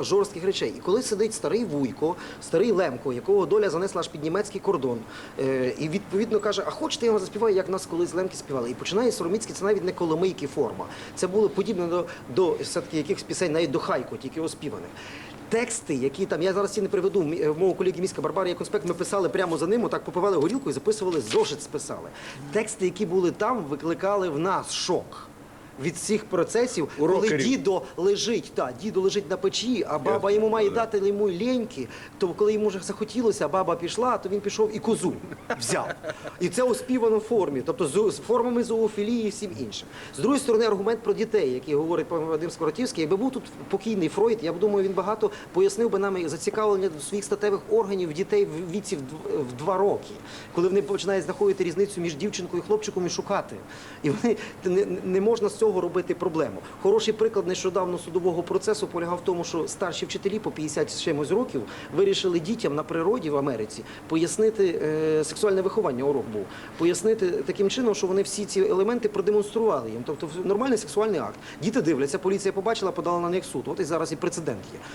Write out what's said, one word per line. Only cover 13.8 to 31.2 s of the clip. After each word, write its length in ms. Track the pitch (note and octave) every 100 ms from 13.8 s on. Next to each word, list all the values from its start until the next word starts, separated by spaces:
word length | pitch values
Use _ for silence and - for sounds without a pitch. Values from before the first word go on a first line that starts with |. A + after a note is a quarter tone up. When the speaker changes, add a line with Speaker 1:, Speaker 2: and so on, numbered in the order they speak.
| - D3+ - A#2
Speaker 1:
тільки 240 | C3+ D#3+
оспіваних. 480 | D#3+ - C#3+ G2 F2 - - - - - -
Тексти, 460 | A3+ A#3 - -
які 320 | C3+ C3+ F#3 F#3+
там, 160 | D#3+
я 100 | F#3+
зараз 200 | F#3+ G3
ці 100 | G#3+
не 60 | G3
приведу, 320 | F#3+ F#3+ G3
в 40 | D3+
мі-, 220 | F3 D3+
в 80 | D3+
мого 160 | F#3
колеги 260 | E3 F#3 D#3+
Міська 220 | F#3 -
Барбара 260 | D3+ F#3+ F3+
є 60 |
конспект, 320 | F3 E3+ G#3 F3
ми 80 |
писали 340 | F3 F3+ G3+ E3+
прямо 280 | F#3 F3+ D#3
за 100 | E3
ним, 180 | A#3
отак 200 | F3+ D#3+
попивали 320 | - F3+ G3 E3+
горілку 340 | E3 C4+ D#3
і 20 |
записували, 480 | B2+ G#3+ G#3+ F#3 D#3+
зошит 420 | A2 G#3+ - D3
списали. 460 | - C#3+ - F#2+ E2 - - C3 C#3+
Тексти, 320 | G3+ G#3+ -
які 220 | F#3 F3+ F#3
були 240 | F#3 F3
там, 340 | - G#3+ B3
викликали 640 | C#3+ C#3 E3 E3 G3 G3+ F#3
в 100 | D3
нас 340 | F#3 E3 -
шок 560 | - - C#3+ - - - - - - - -
від 140 | D3+ -
цих 280 | - G#3+
процесів, 640 | - F3 E3 A#3 A#3+ F#3 C#3+ -
Speaker 2:
У 20 |
Speaker 1:
коли 120 | D#3+
Speaker 2:
рокерів. 320 | F#3+ G#3+ D3+ A3+
Speaker 1:
дідо 360 | B3+ G3 F3+ - -
лежить, 560 | F#3+ G3 G3 G#3 -
та, 180 | - C3+ A#2+
дідо 180 | G3+ F3+
лежить 300 | F#3 G3+ D3+
на 60 | F#3
печі, 480 | F#3+ - A#3 A#3 -
а 100 | D3
баба 140 | F3+
Speaker 3:
Ясно, 180 | A3 G3
Speaker 1:
йому 180 | G#3+ A3
має 200 | A3 G3+
Speaker 3:
да. 40 |
Speaker 1:
дати 340 | A3+ A3 G#3 G3
йому 220 | G3+